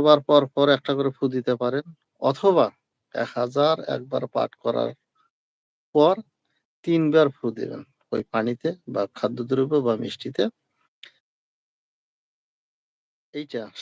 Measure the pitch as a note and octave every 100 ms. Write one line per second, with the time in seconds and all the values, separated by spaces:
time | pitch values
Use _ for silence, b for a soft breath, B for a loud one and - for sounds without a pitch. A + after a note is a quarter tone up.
0 | D3+ D3 C#3 D3 C#3 - C#3+ C3+ - C#3
1 | C#3 C3 C3+ C3 B2 A#2+ B2 C3+ E3+ E3
2 | _ _ C3 C3 G3+ F3 G#2+ - _ _
3 | _ - A#2 B2 B2 C#3 D3 D#3+ - C3
4 | C3 C3 B2+ A#2+ A#2 - A#2 A#2 A#2 B2+
5 | _ _ _ _ _ _ _ _ _ D3+
6 | D3+ F#3+ - _ _ _ _ _ - E3
7 | D#3 D#3 D3 - A#2+ A2 A2 - - _
8 | _ - - A2+ A2+ A#2+ E3 F3+ - G#2
9 | G2 - B2 B2 A#2+ C3+ C3+ D3+ B2 A2
10 | A2+ - A#2+ C3 G#3 - _ _ _ _
11 | B B _ _ _ _ _ _ _ _
12 | _ _ _ _ _ _ _ _ _ _
13 | _ _ _ D3 D3+ A#2+ G#2 -